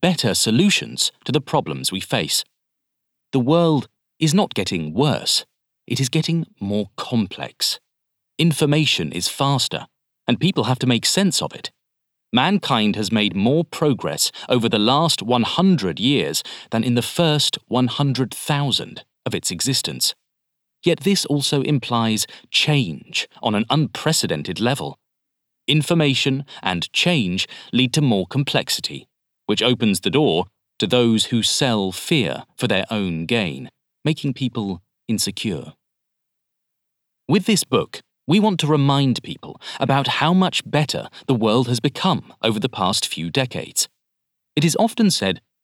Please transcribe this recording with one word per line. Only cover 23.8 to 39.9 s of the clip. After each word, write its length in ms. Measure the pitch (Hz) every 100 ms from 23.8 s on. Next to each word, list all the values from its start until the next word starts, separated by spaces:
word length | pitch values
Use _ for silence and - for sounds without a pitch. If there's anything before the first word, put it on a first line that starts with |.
| 143 - 151 165 90 80 73 87
level. 380 | 117 135 73 - _ _ _ _ _ _ -
Information 800 | 151 143 170 147 123 139 135 143 -
and 320 | 95 90 -
change 540 | - 175 165 92 92 - - -
lead 180 | 117 127
to 60 | 156
more 280 | 143 101 90
complexity, 800 | 135 143 135 - - - 147 - _ _ _ -
which 160 | 104
opens 380 | 117 120 110 92
the 100 | -
door 340 | 147 135 82 90 _ _ -
to 80 | 101
those 400 | 123 117 110 -
who 160 | 117
sell 500 | 107 - 135 110 95
fear 520 | 92 - 160 87 60 - -
for 120 | 120
their 180 | 95 -
own 340 | 110 95 82 82
gain, 460 | 117 92 67 64 _ _ _
making 320 | 147 160 143 123
people 480 | 127 120 101 90 _ _ -
insecure. 640 | 104 - - 113 80 - - _ _ _ _ _ _ _ _ _ _ _ _ _ _ -
With 180 | 190 185
this 180 | 208
book, 380 | - 113 - - - _ -
we 120 | 190
want 200 | 214 175
to 80 | 147
remind 560 | 151 139 143 139 117
people 360 | - 82 - - - -
about 400 | 131